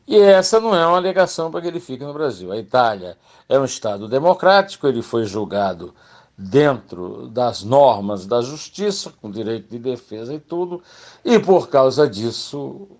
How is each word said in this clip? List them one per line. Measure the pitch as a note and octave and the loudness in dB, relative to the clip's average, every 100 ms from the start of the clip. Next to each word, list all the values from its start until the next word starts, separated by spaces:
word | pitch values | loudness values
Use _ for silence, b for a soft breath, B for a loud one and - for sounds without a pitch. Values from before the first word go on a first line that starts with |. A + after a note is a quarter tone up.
| - | 2
e | G#3+ | 6
essa | G3 F#3+ F#3 A3+ | 8 6 6 2
não | A3+ F3+ | 2 2
é | E3 | 4
uma | F3+ | 2
alegação | F#3 F#3 F3 - E3 | 2 0 0 -2 -6
para | E3+ | -6
que | E3+ | -6
ele | E3 | -8
fique | - B2+ | -10 -12
no | C#3+ | -10
Brasil. | D3 D3 F#2 F2+ | -6 -6 -6 -8
A | A2 | -10
Itália | G2 B2+ A#2 G2+ F2+ - b b - | -2 2 2 0 -10 -16 b b -2
é | C3+ | 0
um | |
Estado | C3 - A2 G2+ G#2+ | 0 -4 -6 -6 -4
democrático, | C3 E3+ F3 F3+ G3 F#3+ - C#3+ | 0 2 2 4 4 2 -2 -2
ele | A#2 | -2
foi | - A#2 G#2 | -2 -2 -2
julgado | G#2+ F#2 G2+ G2 E2+ F2 b b b b - | -4 -4 -2 -4 -4 -14 b b b b -16
dentro | F#2+ C3 D3 A#2 - F2+ F2+ A2 B2 | 0 2 2 0 -8 -12 -12 -12 -8
das | A#2 A#2+ A2 | -4 -4 -4
normas | G#2 C#3 C3+ G2+ G2+ G2+ G2 | 2 6 6 4 -2 -6 -2
da | A#2+ | -2
justiça, | B2 D3+ - - G#3 G3 - - | -2 -8 -14 -6 -4 -4 -10 -14
com | G#2+ | -12
direito | G#2 G#2+ A2+ G2 | -8 -6 -8 -10
de | A#2 | -10
defesa | B2+ B2 - G#2+ A#2 | -6 -8 -10 -14 -12
e | D3+ | -12
tudo, | - E3+ F3+ F3 B B B B | -8 -6 -6 -8 B B B B
e | A#3+ A3 | 2 2
por | - F3+ - | 4 2 4
causa | C#3 C3 C3+ C#3 | 4 4 4 0
disso | G2+ A2+ - - C#3+ C3+ G3 G3 | 0 -6 -6 -10 -10 -12 -14 -20